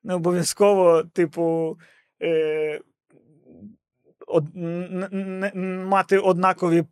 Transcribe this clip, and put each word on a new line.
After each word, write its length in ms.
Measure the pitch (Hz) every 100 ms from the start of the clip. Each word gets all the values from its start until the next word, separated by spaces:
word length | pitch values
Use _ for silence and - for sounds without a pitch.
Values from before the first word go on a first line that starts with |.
Не 100 | 190
обов'язково, 880 | 185 170 175 170 - 208 196 180 160
типу, 720 | 165 - 165 170 165 165 160 160 _ _ _ _
е, 600 | 170 160 156 156 156 151 - _ _ _ _ 151 _ 170 208 - _ _ _ _ -
од-, 280 | 165 151 180
н-, 540 | 170 170 180 185 190
н-, 380 | 190 190 190 190 185
н-, 300 | 185 185 185
мати 320 | 190 185 196
однакові 680 | 196 175 185 180 175 170 160